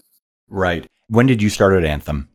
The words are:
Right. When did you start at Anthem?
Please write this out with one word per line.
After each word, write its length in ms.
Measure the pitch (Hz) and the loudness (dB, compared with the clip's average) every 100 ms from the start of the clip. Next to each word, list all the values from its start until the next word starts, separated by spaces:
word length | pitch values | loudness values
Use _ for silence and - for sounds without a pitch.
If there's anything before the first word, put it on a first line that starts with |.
| _ _ _ _ _ | _ _ _ _ _
Right. 380 | 98 92 85 - _ - | -4 -2 -4 -8 _ -4
When 200 | 110 131 | 0 2
did 140 | 120 | 2
you 80 | 104 | 0
start 240 | - 101 | 2 2
at 120 | 95 80 | 4 0
Anthem? 440 | 73 - 76 69 | -4 -6 -8 -8